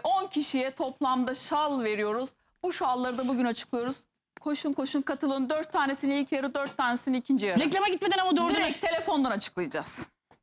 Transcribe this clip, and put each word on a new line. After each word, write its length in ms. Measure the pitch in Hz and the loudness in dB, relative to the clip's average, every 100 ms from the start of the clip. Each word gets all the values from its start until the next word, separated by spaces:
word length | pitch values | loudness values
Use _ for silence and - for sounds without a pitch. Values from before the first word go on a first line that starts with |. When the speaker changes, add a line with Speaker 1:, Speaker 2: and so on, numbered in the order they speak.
Speaker 1:
on 220 | 339 381 381 | 2 0 0
kişiye 440 | 294 294 262 262 | -2 0 0 -2
toplamda 640 | 262 269 - 269 254 247 | -2 -4 -2 0 2 0
şal 480 | 262 - 302 302 269 | -2 0 2 2 0
veriyoruz. 500 | 220 208 208 226 262 - _ - | 0 0 0 -2 -4 -8 _ -6
Bu 100 | 359 | -4
şalları 460 | - 277 247 254 247 | 0 0 0 -2 -2
da 100 | 254 | 0
bugün 160 | 254 | 2
açıklıyoruz. 600 | 240 226 - 240 247 269 - _ _ - | 2 0 -2 -2 -2 -6 -10 _ _ -8
Koşun 320 | 294 285 302 | -4 -2 -2
koşun 300 | 277 269 285 | -2 0 0
katılın. 480 | 277 277 277 269 254 | -2 -2 0 0 0
Dört 220 | 311 - | 0 0
tanesini 420 | 339 277 277 277 | 0 0 0 0
ilk 180 | 285 269 | 0 0
yarı, 220 | 277 269 | 0 0
dört 220 | 285 277 - | -2 -4 0
tanesini 400 | 247 240 269 254 | 0 0 0 -2
ikinci 300 | 262 262 202 | 2 2 4
yarı. 140 | 202 | 2
Speaker 2:
Reklama 280 | 302 381 403 | 2 2 2
gitmeden 300 | 359 381 381 | 0 0 2
ama 180 | 370 339 | 2 2
doğru 180 | 339 | 2
Speaker 1:
Direkt 300 | 403 330 - | 2 0 0
Speaker 2:
ver. 60 | 330 | -2
Speaker 1:
telefondan 400 | 330 - 302 262 | 0 0 0 0
açıklayacağız. 760 | 208 - 180 156 151 - - - _ _ _ | 0 -4 -4 -4 -4 -4 -6 -10 _ _ _